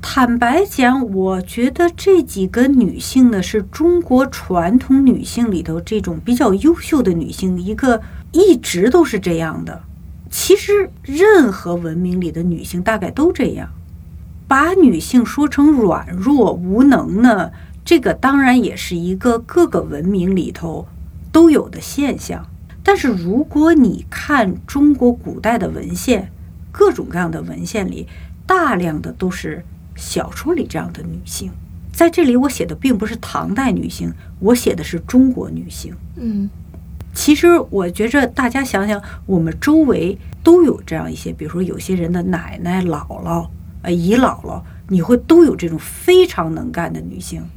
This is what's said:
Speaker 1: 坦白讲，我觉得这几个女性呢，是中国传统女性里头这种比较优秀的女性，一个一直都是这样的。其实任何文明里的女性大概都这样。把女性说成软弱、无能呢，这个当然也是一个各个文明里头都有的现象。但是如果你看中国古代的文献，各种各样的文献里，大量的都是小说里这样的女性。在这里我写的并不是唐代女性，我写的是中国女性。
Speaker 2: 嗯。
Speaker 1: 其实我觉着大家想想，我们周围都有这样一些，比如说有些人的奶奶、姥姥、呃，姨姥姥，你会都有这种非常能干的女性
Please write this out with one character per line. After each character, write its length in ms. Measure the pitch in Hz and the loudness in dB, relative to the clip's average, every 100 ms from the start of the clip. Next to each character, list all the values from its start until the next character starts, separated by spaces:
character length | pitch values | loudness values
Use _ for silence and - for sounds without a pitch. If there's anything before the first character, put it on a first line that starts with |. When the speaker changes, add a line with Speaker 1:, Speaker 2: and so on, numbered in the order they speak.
| - | -4
Speaker 1:
坦 300 | - 240 240 | 0 2 2
白 240 | 240 294 | 2 2
讲， 420 | 392 - 247 269 233 | 0 2 2 2 -2
我 300 | 190 190 190 | -2 -2 -2
觉 280 | 185 - 247 | -6 -2 -2
得 220 | 269 349 339 | 2 -2 0
这 260 | - 381 | 2 4
几 240 | 285 196 185 | 2 -4 -2
个 180 | 226 269 | 2 4
女 320 | 269 196 - | 4 2 -2
性 320 | - 262 247 | -2 4 4
呢， 140 | 208 | 4
是 180 | 180 220 | -2 -4
中 380 | 190 - 320 349 | -4 0 2 2
国 240 | 339 254 262 | 2 2 2
传 520 | - - 180 170 247 | -4 -4 -2 2 2
统 260 | - 269 269 | 4 4 4
女 160 | 196 | 2
性 300 | - - 233 | -2 -4 -2
里 100 | 180 | -2
头 200 | 165 160 | -4 -8
这 180 | 170 214 | -4 -4
种 180 | 185 165 | -4 -6
比 100 | 170 | -2
较 200 | 240 269 | 2 2
优 200 | 196 269 339 | 4 2 2
秀 240 | - 294 | 0 0
的 80 | 190 | 2
女 180 | 170 151 | 0 -4
性， 300 | - 190 180 | -4 -4 -2
一 160 | 180 214 | -4 -2
个 260 | 262 226 - - - | 0 0 -2 -16 -4
一 240 | 311 392 262 | 4 6 6
直 340 | - 175 214 | 2 0 2
都 140 | 349 | 4
是 160 | 294 208 | 2 0
这 160 | 185 165 | -2 -2
样 300 | 165 160 165 | -4 -6 -10
的。 180 | 160 - - - - - | -12 -16 -20 -18 -18 -12
其 240 | - - 403 | -8 2 2
实 340 | 392 403 381 - | 4 0 0 -6
任 480 | - 285 403 403 240 | -10 2 6 6 6
何 240 | 190 175 175 | 0 -6 -6
文 220 | 170 160 | -4 -4
明 240 | 180 180 | -2 -2
里 100 | 175 | -4
的 100 | 151 | -4
女 220 | 175 165 | -4 -4
性 180 | - 180 | -6 -6
大 160 | 180 220 | -2 -2
概 140 | 180 | -4
都 220 | - 320 | 0 0
这 140 | 359 208 | 2 -4
样。 220 | - - - - - - - - - - | -4 -12 -16 -18 -18 -18 -18 -18 -18 0
把 240 | 269 311 381 | 2 4 6
女 220 | 302 165 | 4 4
性 280 | - 254 226 | 2 2 2
说 200 | - 294 | 0 -2
成 280 | - 285 | 4 4
软 340 | 285 208 156 147 | 4 2 0 -4
弱、 440 | 175 196 294 196 | -4 0 4 2
无 300 | 170 180 202 | 0 -2 4
能 380 | 277 226 151 180 | 6 4 2 2
呢， 300 | 247 208 170 - - - | 4 4 -2 -8 -20 -16
这 160 | - 339 | 2 2
个 140 | 214 | 2
当 280 | 160 254 277 | 0 2 2
然 220 | 262 254 | 4 4
也 100 | 202 | 2
是 220 | 185 - 175 | -4 -8 -6
一 180 | 175 | -4
个 240 | 190 247 233 | -2 0 -2
各 280 | - 349 339 | 0 0 0
个 140 | 175 | 0
文 240 | 160 147 175 | -4 -4 -2
明 280 | 196 180 | 0 0
里 200 | 190 156 | 0 -2
头 340 | - 170 151 185 - - - - | -8 -10 -10 -12 -16 -16 -16 0
都 160 | 320 330 | 6 8
有 180 | 285 - | 6 0
的 140 | - | -10
现 360 | - - 285 - | -10 -4 -4 -4
象。 300 | - 170 - - - - | -8 -12 -12 -18 -20 -4
但 140 | - 403 | 2 2
是 140 | 269 | 2
如 340 | 196 170 220 | -2 0 -2
果 300 | 302 294 311 | 0 2 4
你 320 | 320 233 - - | 6 4 2 -8
看 460 | - - 294 202 - - | -12 -2 0 0 -2 -6
中 280 | 277 294 | 2 4
国 180 | 277 247 | 4 2
古 260 | 240 - - | 2 -6 -4
代 160 | 208 226 | -2 0
的 100 | 175 | -2
文 260 | 156 - | -6 -8
献， 380 | 175 - 220 185 - - - - | -6 0 -2 -2 -14 -20 -18 -18
各 220 | - 403 | 2 2
种 140 | - - | 2 -6
各 100 | 170 | -4
样 100 | 175 | -4
的 120 | 160 | -4
文 240 | 165 165 175 | -10 -10 -6
献 200 | 220 185 | -6 -6
里， 160 | - - - - - - | -8 -14 -16 -18 -18 0
大 300 | 370 311 202 | 2 2 0
量 260 | 175 151 | -2 -4
的 100 | 170 | -8
都 180 | - 185 | -6 -6
是 340 | 180 - 156 - - - - | -4 -10 -12 -14 -20 -20 -16
小 340 | - - - | -6 -6 -6
说 240 | - 277 | -8 -4
里 120 | 349 - | -4 -4
这 80 | 165 | -6
样 160 | 175 | -8
的 80 | 170 | -10
女 180 | 165 165 - | -10 -12 -12
性。 260 | - 190 - - - - | -10 -10 -12 -16 -16 -14
在 160 | - 339 | 2 2
这 160 | 339 | 4
里 140 | 302 240 | 2 4
我 100 | 277 | 0
写 180 | - - | -2 -8
的 100 | 156 | -4
并 200 | 269 220 | -2 -2
不 100 | 208 | -2
是 100 | 226 | -8
唐 380 | - 143 165 | -8 -6 -4
代 180 | 208 269 | -2 0
女 180 | 175 170 | -2 -4
性， 240 | - 85 - - - | -6 -8 -8 -16 -4
我 140 | 190 240 | 2 2
写 200 | - 175 | 2 -4
的 80 | |
是 160 | 151 170 | -6 -8
中 300 | - 254 262 | 0 4 4
国 180 | 247 - | 2 -8
女 180 | 160 175 | -10 -12
性。 240 | - - - - - | -14 -14 -14 -16 -10
Speaker 2:
嗯。 340 | 240 208 196 - - - - - - | -6 -4 -6 -10 -18 -18 -18 -16 -14
Speaker 1:
其 200 | - - | -4 2
实 260 | 294 349 339 - | 4 6 4 2
我 180 | 196 180 | -4 -4
觉 180 | 175 220 | -2 0
着 180 | 285 247 | 2 0
大 200 | - 254 | 0 -2
家 160 | 262 | -2
想 240 | 277 196 202 | -4 -2 -2
想， 140 | 202 - - - | -4 -6 -16 -2
我 140 | 185 | 0
们 120 | 160 - | 0 -2
周 180 | - 311 | 2 4
围 380 | 302 175 170 - - - | 4 2 0 -4 -12 -2
都 200 | - 349 | 4 6
有 160 | 311 - - | 6 2 -6
这 100 | 160 | -8
样 160 | 156 | -8
一 40 | - | -10
些， 180 | - | -10
比 100 | 165 | -10
如 60 | 156 | -8
说 140 | 175 | -4
有 160 | 180 - | -4 -6
些 160 | - 185 | -4 -4
人 180 | 165 | -2
的 80 | 180 | -2
奶 380 | 180 175 170 - | -2 -4 -6 -8
奶、 220 | 175 185 | -4 -2
姥 240 | 180 151 - - 175 | -2 -4 -8 -10 -4
姥、 220 | 170 165 - - - | -4 -6 -14 -16 -14
呃， 100 | - | -4
姨 240 | 175 170 233 | -2 2 2
姥 240 | 247 - - | 2 -2 -10
姥， 160 | 160 - - - | -12 -14 -20 -2
你 140 | 190 | -2
会 160 | 165 240 | 2 0
都 260 | - 320 | 6 8
有 120 | 311 - | 8 4
这 120 | 170 | -4
种 100 | 160 | -6
非 480 | - - - 370 359 | -10 -8 4 6 6
常 260 | - 160 | 2 -6
能 180 | 165 165 | -6 -6
干 220 | - 165 | -6 -6
的 80 | 165 | -8
女 180 | 170 185 | -10 -12
性 240 | - 175 - | -12 -12 -12